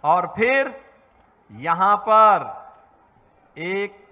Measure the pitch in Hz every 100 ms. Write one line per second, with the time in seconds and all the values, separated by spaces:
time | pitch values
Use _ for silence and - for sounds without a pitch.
0 | 147 175 180 - 226 269 277 233 - _
1 | _ _ _ _ _ 104 151 170 190 208
2 | 220 220 214 185 135 - - - _ _
3 | _ _ _ _ _ - 175 196 202 -
4 | _